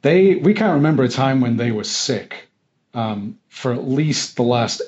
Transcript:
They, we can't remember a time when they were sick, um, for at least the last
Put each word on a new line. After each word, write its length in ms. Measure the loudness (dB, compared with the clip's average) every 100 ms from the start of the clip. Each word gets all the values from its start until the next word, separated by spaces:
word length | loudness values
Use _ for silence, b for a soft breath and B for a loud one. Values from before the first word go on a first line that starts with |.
They, 340 | 2 4 4 4
we 180 | 2
can't 200 | 2 2
remember 300 | 2 2 2
a 60 | 0
time 320 | 0 0 2
when 160 | 0 0
they 140 | -2
were 120 | -4 -4
sick, 640 | -6 -4 -4 -8 -16 -20 _ _ _ _
um, 460 | -6 -6 -6 -10 -14 _
for 240 | -8 -4
at 120 | -4 -2
least 480 | 0 0 -2 -4 -2
the 80 |
last 380 | 0 2 0 -4